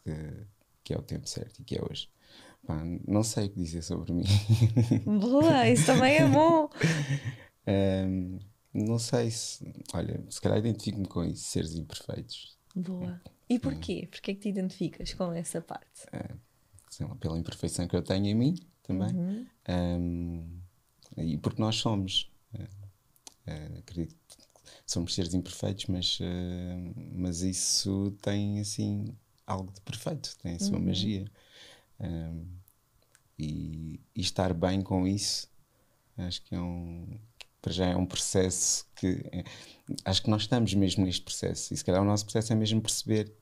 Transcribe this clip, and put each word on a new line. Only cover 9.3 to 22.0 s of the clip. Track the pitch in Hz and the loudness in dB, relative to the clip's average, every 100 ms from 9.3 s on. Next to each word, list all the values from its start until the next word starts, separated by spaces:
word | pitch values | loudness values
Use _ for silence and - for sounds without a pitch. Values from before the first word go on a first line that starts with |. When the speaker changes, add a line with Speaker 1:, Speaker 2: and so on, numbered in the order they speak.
Speaker 1:
se, | 113 - - - - - | -2 -6 -10 -12 -14 -6
olha, | - 82 - - | -4 -2 -4 -8
se | - | -2
calhar | 95 104 | 2 4
identifico-me | 110 101 107 104 92 | 2 0 -2 -4 -4
com | 87 | -2
isso, | 85 - - | -2 -4 -4
seres | - 80 | -2 -2
imperfeitos. | 82 78 - - - 117 - - - _ | -6 -8 -12 -10 -10 -10 -14 -16 -20 _
Speaker 2:
Boa. | 185 180 180 180 175 - _ - | -8 -6 -6 -8 -10 -14 _ -2
E | |
Speaker 1:
Sim. | 240 | 0
Speaker 2:
porquê? | - 156 - 175 175 | 0 -4 -6 -6 -8
Porquê | - - | -10 -8
é | |
que | 196 | -4
te | 202 | -4
identificas | 196 185 - 170 - - | -2 -4 -2 -4 -4 -10
com | - 180 | -4 -4
essa | 170 160 165 | -4 -6 -8
parte? | - - _ - - | -8 -14 _ -20 -12
Speaker 1:
Eh, | - - - _ _ _ - - | -10 -10 -12 _ _ _ -20 -18
sei | - 73 | -10 -10
lá, | - | -4
pela | 80 82 | -4 -2
imperfeição | 82 - 90 - 87 | -4 -6 -4 -2 0
que | 90 | 0
eu | |
tenho | 85 95 101 | 0 0 2
em | |
mim | 110 131 175 - _ | 4 2 0 -8 _
também. | - 190 180 | -4 0 0
Speaker 2:
Uhum. | 180 180 208 254 _ - | 0 -2 -4 -8 _ -4
Speaker 1:
Ehm, | 90 87 - 87 87 85 85 82 87 90 _ _ _ - - | 0 0 0 -2 -2 -4 -8 -10 -14 -18 _ _ _ -14 -6
e | 80 78 | -2 0
porque | 104 - | -2 0
nós | 110 110 | 0 0
somos, | 117 104 | 0 0